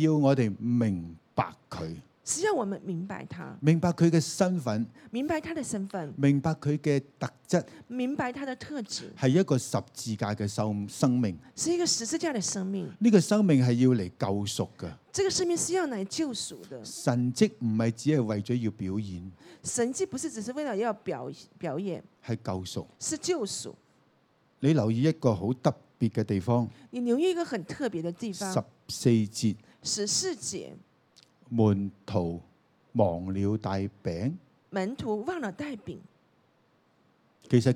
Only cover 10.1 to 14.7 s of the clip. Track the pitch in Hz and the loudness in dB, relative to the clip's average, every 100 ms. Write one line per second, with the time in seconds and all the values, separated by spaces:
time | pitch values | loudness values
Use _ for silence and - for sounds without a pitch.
10.1 | 107 104 107 101 - 107 104 101 - 143 | -4 -2 -2 -2 -2 -2 -2 -6 0 2
11.1 | 123 110 82 - - 311 349 349 - 226 | 2 0 -2 -10 -6 -2 0 0 -2 -2
12.1 | 320 330 240 - 202 185 196 160 - 233 | -4 -2 -2 -4 -4 -4 -6 -6 2 6
13.1 | 202 - 208 202 139 123 120 127 123 90 | 8 8 4 6 6 6 6 6 6 0
14.1 | - 98 101 101 - - | -4 -2 -2 -2 -4 -4